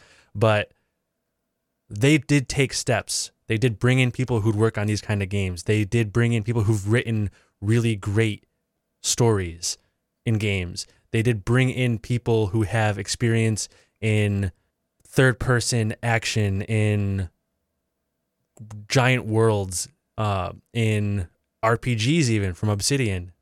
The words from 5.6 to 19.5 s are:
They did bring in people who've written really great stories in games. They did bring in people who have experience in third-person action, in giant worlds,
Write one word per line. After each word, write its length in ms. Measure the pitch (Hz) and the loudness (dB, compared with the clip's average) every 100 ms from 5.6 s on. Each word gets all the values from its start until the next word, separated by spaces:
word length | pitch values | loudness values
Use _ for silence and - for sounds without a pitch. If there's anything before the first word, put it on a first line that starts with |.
They 200 | - 107 | 0 0
did 280 | 104 117 104 | 2 0 0
bring 200 | 117 117 | 0 2
in 100 | 117 | 0
people 200 | 110 117 | 0 0
who've 280 | 107 107 101 | 2 0 2
written 400 | 120 117 110 101 - _ _ | 0 0 -2 -4 -8 _ _
really 340 | 101 117 113 | 0 2 2
great 500 | 101 104 101 110 101 _ _ _ _ _ _ | -2 0 0 0 -2 _ _ _ _ _ _
stories 760 | - - 117 101 87 85 - - _ _ _ _ | -4 2 2 2 -2 -6 -10 -10 _ _ _ _
in 140 | 120 107 | -2 0
games. 480 | 107 98 87 92 - _ _ | 0 -2 -4 -10 -14 _ _
They 100 | 113 | 0
did 220 | 117 107 | 0 0
bring 240 | 113 127 127 | 0 2 2
in 300 | 123 123 113 | 0 -2 -2
people 500 | - 120 - 113 101 | -4 -4 0 0 0
who 140 | 113 | 0
have 360 | 101 113 107 101 | 0 0 0 -2
experience 720 | 101 - 117 113 113 107 - _ _ _ | -6 -2 0 2 0 -2 -6 _ _ _
in 520 | 110 107 104 101 98 - _ _ _ _ _ | 0 0 0 0 -4 -6 _ _ _ _ _
third-person 880 | - 131 117 127 120 - 120 110 - | 4 4 2 0 0 0 -2 -2 -2
action, 600 | 120 113 - 113 101 95 | -2 -2 -2 0 0 -2
in 640 | 107 110 107 104 98 95 90 - _ _ _ _ _ _ _ _ _ _ _ - 107 107 104 | -2 0 2 0 0 -2 -6 -12 _ _ _ _ _ _ _ _ _ _ _ -20 -18 -16 -2
giant 380 | 131 127 123 110 | 2 4 2 0
worlds, 600 | 110 113 | 2 2